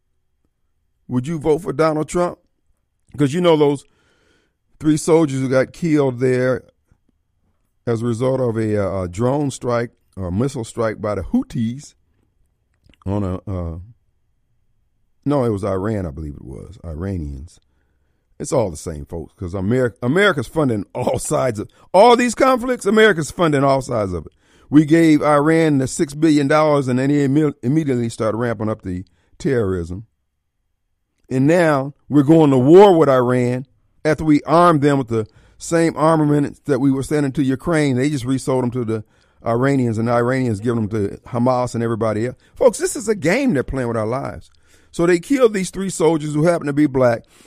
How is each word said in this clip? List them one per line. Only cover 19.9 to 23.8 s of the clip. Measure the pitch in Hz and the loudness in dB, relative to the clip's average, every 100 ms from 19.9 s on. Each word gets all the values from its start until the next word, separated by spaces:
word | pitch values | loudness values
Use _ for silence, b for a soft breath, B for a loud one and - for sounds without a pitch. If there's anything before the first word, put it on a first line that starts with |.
| - | -4
America's | 123 165 202 147 117 | -4 2 2 0 -4
funding | 160 139 110 - | -2 -2 -2 -6
all | 123 123 104 | -6 -4 -4
sides | - 151 131 104 | -4 -2 -2 -4
of, | 95 b b | -10 b b
all | 180 233 233 | 4 6 6
these | 247 | 2
conflicts, | - 359 262 254 247 196 | 0 2 2 -2 -4 0
America's | 214 220 165 143 | 4 4 4 -4
funding | - 170 143 | -2 0 2
all | 139 135 | 2 0